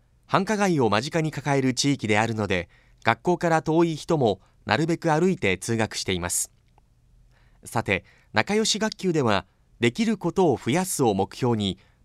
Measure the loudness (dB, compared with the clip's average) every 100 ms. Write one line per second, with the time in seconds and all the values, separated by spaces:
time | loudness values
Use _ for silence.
0 | _ _ -2 -2 0 0 2 2 2 2
1 | 0 -2 -2 -4 -2 0 0 0 0 0
2 | 0 2 0 -2 -2 -2 -4 -14 _ _
3 | 0 0 0 0 0 0 2 2 2 -2
4 | -2 0 0 0 _ _ -2 0 0 0
5 | 0 2 2 0 0 -2 -2 -2 -2 -4
6 | -4 -4 -2 -4 -6 _ _ _ _ _
7 | _ _ _ _ _ _ -8 -4 -2 -2
8 | -4 _ _ -2 0 0 0 0 -4 -2
9 | -2 2 2 0 -2 _ _ -2 0 2
10 | -2 -2 -2 2 2 2 0 -2 -2 0
11 | 0 0 -2 -2 -2 0 -2 -4 _ _